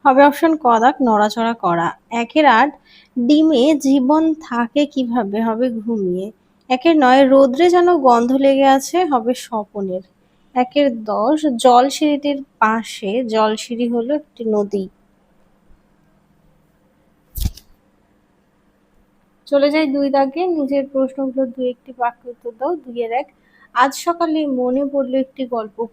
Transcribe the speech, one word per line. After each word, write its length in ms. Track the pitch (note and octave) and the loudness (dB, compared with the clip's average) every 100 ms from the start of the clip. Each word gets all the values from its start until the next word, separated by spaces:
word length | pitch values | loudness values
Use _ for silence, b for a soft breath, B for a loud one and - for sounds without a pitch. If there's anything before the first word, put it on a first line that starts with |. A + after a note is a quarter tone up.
| D4 | 4
হবে 180 | C4 | 6
অপশন 320 | C#4+ C#4+ E4 D#4 | 4 4 0 0
ক 220 | B3 A3+ | 2 2
দাগ 160 | A#3+ - | 2 2
নড়াচড়া 500 | B3 G#3+ G#3+ A#3 A3+ | 0 2 0 -2 -4
করা। 400 | A3+ F#3 E3+ E3 - _ | -2 -2 -2 -2 -6 _
একের 360 | A#3 A#3 - D4 | -8 -2 2 4
আট 240 | A3+ C#4+ - b b b - | 4 2 -2 b b b -6
ডিমে 560 | A#3+ D4+ D#4+ C#4 C#4 | 2 4 4 4 2
জীবন 600 | D4 C4+ C#4 B3+ D#4 D#4+ | 2 2 0 2 2 0
থাকে 520 | D#4 - A#3+ A#3 C#4+ C#4+ | -4 -6 -6 -2 -2 -2
কিভাবে? 560 | C4+ B3 A#3+ G3+ G#3 | -4 -4 -4 -2 -2
হবে 280 | A3+ A3 B3+ | -4 -2 -4
ঘুমিয়ে। 640 | A3+ G#3+ A3+ F#3 F3+ G3+ _ _ _ - | -4 -6 -4 -4 -4 -8 _ _ _ -6
একের 280 | B3+ E4 D#4 | 0 2 4
নয় 280 | B3+ C4 | 6 6
রোদ্রে 460 | C4+ C4+ C#4 C4 F4 | 6 6 4 4 2
যেন 260 | F4 F4 F4 | 4 4 4
গন্ধ 360 | C4 A#3 A#3+ | 4 4 2
লেগে 320 | C4+ C#4 C4+ | 2 2 4
আছে, 400 | C4+ C4+ C4+ E4+ | 4 2 0 -2
হবে 300 | F4 C4 A3+ | 0 -2 -2
স্বপনের। 680 | B3 - A3+ G3+ G#3+ F#3+ F#3 - _ _ _ _ | -6 -6 -8 -8 -10 -8 -8 -10 _ _ _ _
একের 500 | B3+ B3+ C#4+ C#4 A#3 | -4 -2 0 0 -2
দশ 420 | G#3+ G3+ A3 D#4 D#4 A#3 | -6 -2 0 0 -2 2
জল 320 | B3+ B3 C#4 | 4 4 2
সিঁড়িটির 540 | - D4+ C#4+ C#4+ C#4 C#4 _ | 0 -2 -2 -4 -6 -10 _
পাশে, 680 | G#3+ A3+ G#3 - G3+ A3+ | -2 -2 -8 -10 -6 -6
জল 320 | A#3+ A3 G#3+ G#3+ | -4 -2 -2 -2
সিঁড়ি 320 | - A#3 A#3+ | -8 -6 -4
হলো 260 | A#3+ A#3 | -4 -4
একটি 300 | D4+ D4+ _ | -6 -6 _
নদী। 440 | A3+ G#3 G3+ G3+ F#3 _ _ _ _ _ _ _ _ _ _ _ _ _ _ _ _ _ _ _ _ _ _ _ _ - - - _ _ _ _ _ _ _ _ _ _ _ _ _ _ _ _ _ _ - | -4 -4 -4 -6 -10 _ _ _ _ _ _ _ _ _ _ _ _ _ _ _ _ _ _ _ _ _ _ _ _ -6 -6 -8 _ _ _ _ _ _ _ _ _ _ _ _ _ _ _ _ _ _ -2
চলে 240 | C#4+ C#4+ | 0 2
যাই 160 | D#4 D#4 | 0 -2
দুই 240 | C#4 C#4 | -2 0
দাগে, 360 | C#4 C4+ D4 F4+ | 0 -2 -2 -4
নিজের 400 | E4 C4+ C#4 C#4 | -4 -2 -4 -2
প্রশ্নগুলো 600 | C#4 C4 C4+ C4+ B3+ C4 | -4 -4 -4 -6 -4 -6
দু 160 | B3+ | -4
একটি 300 | B3 B3 - B3 | -6 -6 -18 -6
বাক্যে 320 | A#3+ A#3+ B3 | -6 -6 -20
উত্তর 220 | A#3 A#3+ A3+ | -16 -16 -8
দাও। 180 | C#4 E4+ | -6 -6
দুইয়ের 360 | B3+ A#3 A3+ | -8 -8 -4
এক 200 | A#3+ C#4+ _ b b b | -6 -6 _ b b b
আজ 200 | A#3 C4 | -2 0
সকালে 520 | - F4 E4+ E4+ D#4 D4 | 0 -6 -4 -2 -2 -4
মনে 380 | B3+ B3 B3+ | -4 -2 -2
পড়লো 340 | C#4 C#4 B3+ C4 | -2 -4 -2 -4
একটি 280 | C4 - B3+ | -4 -8 -8
গল্প, 400 | A#3+ G#3+ G#3 A3+ | -6 -8 -10 -12